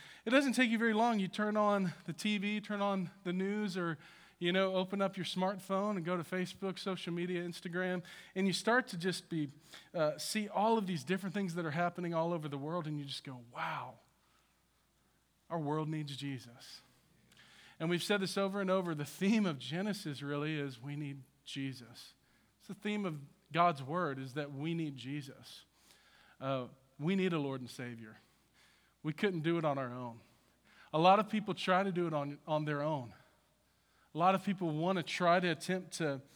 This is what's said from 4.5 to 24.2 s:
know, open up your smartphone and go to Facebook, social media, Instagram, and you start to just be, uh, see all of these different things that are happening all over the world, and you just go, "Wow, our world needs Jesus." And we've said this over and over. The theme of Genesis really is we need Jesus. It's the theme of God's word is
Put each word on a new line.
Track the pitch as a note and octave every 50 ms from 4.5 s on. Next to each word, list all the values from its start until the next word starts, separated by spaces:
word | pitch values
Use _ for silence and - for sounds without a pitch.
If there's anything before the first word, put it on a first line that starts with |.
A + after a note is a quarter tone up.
know, | F#3 F#3+ F#3+ F#3+ F#3+
open | F#3 F#3 F#3 G3+ G3
up | G3 F#3+ G3
your | F#3+ E3 -
smartphone | - F#3 F#3 F#3+ G#3 F#3 - - G3 F#3+ G3+ G#3+
and | G#3 F#3 D#3+
go | F3 F3+ F3
to | D3+
Facebook, | - F#3 F#3 F#3 F3+ - - G3 F#3+ F3+ -
social | - G3+ F#3 F3 - F3 E3+
media, | E3+ F3 F3+ F3+ F3 F3
Instagram, | E3+ D#3+ - - F#3 E3+ F3+ F#3 F3+ F3+ F3+ E3+ - - - - - -
and | F#3 F#3+ G3
you | F3
start | - - A3 A#3 B3+ B3+ -
to | G3 E3+
just | E3+ F#3 E3+ - - -
be, | E3+ D#3+ D3 C3+ - - - - - - - - -
uh, | F3 D3+ D3+ D3+ -
see | - - - G#3+ G#3 G3+
all | - F#3 G#3 A3+ A3+ A3+
of | G3+ F3+
these | F#3 D3+ A#2+
different | - F#3 F#3 G3 F#3+ D3
things | G#3 G3 F3+ E3
that | F3+ D#3+ D#3
are |
happening | C3+ E3+ F3 F3 F3 - F3+ E3+ E3+
all | E3 E3 E3+ F3
over | E3 D3+ D3
the | C#3+ C#3
world, | C#3 D#3 E3+ F3 D#3 D#3
and | D3+ D3
you | C#3+
just | C#3 B2 - -
go, | C#3+ C3 B2 A#2 A#2+ A#2+
"Wow, | D#3 E3 E3 D#3 B2+ A#2+ B2 A#2 - _ _ _ _ _ _ _ _ _ _ _ _ _ _ _ _ _ _ _ _ _ _ _ _ _ _ _ _ _ _
our | E3 E3+
world | D3+ C#3+ D3 D#3 D#3 D#3
needs | D#3+ D#3 D3+ C#3+ C#3
Jesus." | A#2+ C#3 C#3 C3+ A#2+ A2 A#2+ A#2 - - - - - - _ _ _ _ _ _ _ _ _ - - - - - - - - - _
And | D#3+ E3
we've | F3 E3
said | - - G#3 G3+
this | F#3+ F3 - G3+
over | G3 F#3+ F#3+ G3+
and | G3 F3+
over. | F#3+ F#3+ F3+ F3 D#3+
The | D3 C#3+
theme | - - - F#3 G3 A#3 A3 G#3
of | F3+ D3 B2+
Genesis | B2 B2 D#3 F3+ G3+ G#3+ G3 G#3 - D#3 C#3 A#2+ C#3+
really | C#3+ D3 C#3+ D3 D#3 D#3 D3
is | C#3+ C#3 B2 A#2
we | A#2+ C#3+ C#3+
need | D3 D3+ C#3 C3+ C#3 B2 - _ _ _
Jesus. | - - C#3+ C3+ C3+ B2+ A#2 A#2+ A2 A#2+ - - - - _ _ _ _ _ _ _ _ _
It's | _ -
the | F#3
theme | - - G#3+ G#3 G#3 G3+
of | F3+ D#3 D3 C#3 - - _ _ _ C#3+
God's | E3 F3 F3 D#3+ C3+
word | C3 B2+ D#3+ F3+ F3 D3 C3+
is | C3+